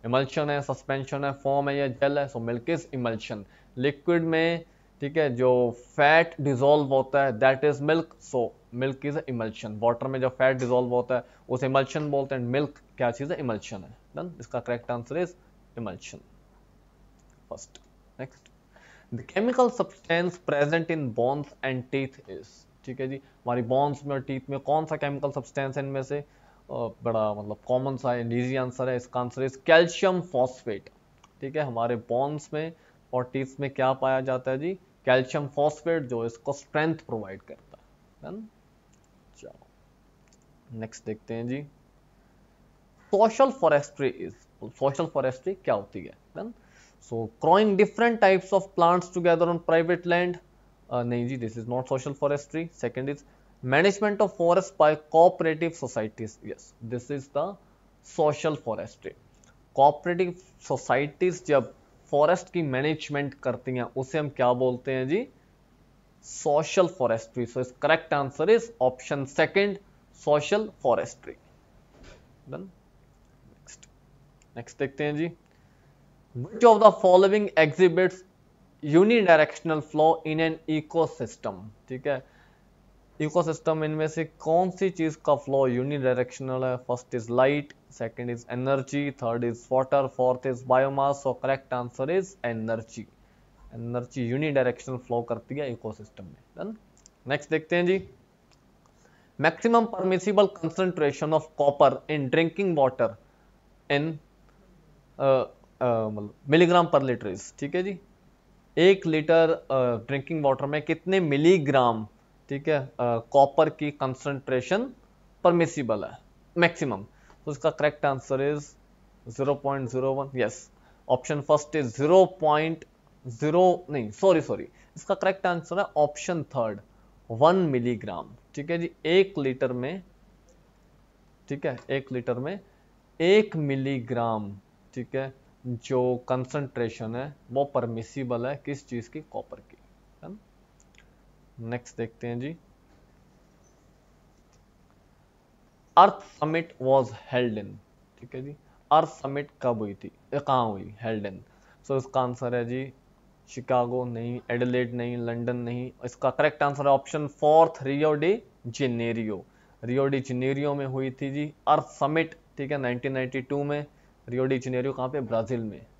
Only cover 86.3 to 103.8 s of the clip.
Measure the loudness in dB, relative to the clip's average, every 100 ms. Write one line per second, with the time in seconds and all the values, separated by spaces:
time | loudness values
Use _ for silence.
86.3 | -6 -6 -4 -2 -4 -4 -8 -6 -8 -2
87.3 | 4 4 2 -6 -20 _ -10 -10 -8 -8
88.3 | -10 -8 -6 -2 -2 -2 -4 -6 -6 -4
89.3 | -2 -4 -6 -2 0 2 0 0 0 0
90.3 | 0 -4 -6 2 2 4 2 0 0 -4
91.3 | -4 -2 -4 -4 -8 -8 -6 -2 -2 -4
92.3 | -8 -6 -4 -4 -4 -6 -16 -16 _ _
93.3 | _ _ _ -20 -12 -8 -8 -8 -6 -4
94.3 | -2 0 2 0 -2 -10 -10 -4 -4 -4
95.3 | -8 -8 -8 -6 -8 -10 -12 -18 -20 -20
96.3 | -20 _ -12 -12 -12 _ _ -20 _ -6
97.3 | -6 -2 -4 0 0 2 0 -4 -20 _
98.3 | _ _ _ _ _ _ _ _ _ _
99.3 | 0 0 2 2 4 2 -2 0 0 2
100.3 | 4 4 0 -8 -2 -2 2 0 0 0
101.3 | 0 -2 0 0 6 4 4 -4 -4 0
102.3 | 0 0 0 0 2 2 2 -2 -2 _
103.3 | _ _ _ _ _